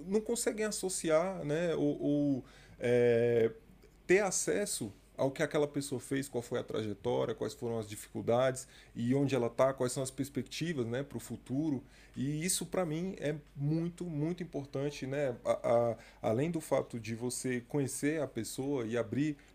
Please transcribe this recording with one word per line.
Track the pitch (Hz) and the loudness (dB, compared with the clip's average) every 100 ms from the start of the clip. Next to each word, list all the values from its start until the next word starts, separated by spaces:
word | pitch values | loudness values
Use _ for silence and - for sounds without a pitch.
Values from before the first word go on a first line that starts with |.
| 160 | -2
não | 208 | -2
conseguem | 214 233 - 214 214 | 0 -2 -2 -2 -4
associar, | - 185 - 160 156 185 185 | -2 -4 -2 4 4 4 -2
né, | 147 151 175 | -2 0 0
ou, | 151 147 143 | 2 2 2
ou, | 143 147 143 131 - - - - | 2 4 4 2 -2 -18 -20 -4
é, | 120 123 120 117 120 120 113 - - - - - - | 2 6 6 6 6 6 4 0 -20 -20 -20 -10 4
ter | 180 | 4
acesso | 196 - - 180 208 - 107 - - - | 4 0 0 0 0 -4 -6 -10 -14 -2
ao | 139 | 0
que | 139 | 0
aquela | 151 156 147 | 0 2 0
pessoa | 147 139 127 | -2 -4 -6
fez, | - 139 135 | -4 -4 -2
qual | 123 | -6
foi | - 120 | -4 -6
a | |
trajetória, | - 110 107 101 123 131 127 | -4 -4 -4 -4 -2 0 0
quais | 110 110 - | -2 -4 -4
foram | 117 113 | -4 -4
as | 107 | -6
dificuldades | 107 - 113 107 117 131 127 - - - 117 | -10 -10 -6 2 4 4 0 -10 -18 -16 -4
e | 120 139 | 0 2
onde | 139 | 2
ela | 131 117 | 2 0
tá, | - 131 | 4 2
quais | 135 127 | 4 -2
são | 143 | -2
as | 127 | -6
perspectivas, | - 139 - 120 - 160 151 113 | -4 -6 -4 -6 -4 -4 -2 -2
né, | 123 | -2
pro | 143 113 | -4 -8
futuro. | - 113 - 131 156 127 - - - - | -8 -10 -4 -2 0 -2 -6 -20 -14 -6
E | 131 151 175 | -2 -2 -2
isso, | - 170 | -2 -2
pra | - 170 | -2 -2
mim, | 156 185 196 | -2 -4 -4
é | 143 151 - - | -4 -4 -8 -4
muito, | 143 160 170 175 175 | 0 0 -2 -6 -6
muito | 147 156 175 | -2 -2 -4
importante, | 170 147 139 135 143 143 131 | -6 -8 -6 -4 -4 -4 -6
né? | 135 139 - | -2 -2 -2
A, | - 117 123 117 120 110 - - | 0 0 4 4 4 0 -8 -4
a, | 113 | 0
além | 110 156 | 2 2
do | 165 | 0
fato | - 135 - 120 | 0 0 0 -6
de | 104 113 | -6 -4
você | 123 - 127 123 | -4 -4 -2 -2
conhecer | - 147 131 - 143 160 | -2 -2 0 0 0 0
a | 135 | -2
pessoa | - 110 - 135 139 110 | -4 -6 -4 -2 -2 0
e | 117 | -2
abrir, | 110 117 151 147 - | 0 0 0 -2 -10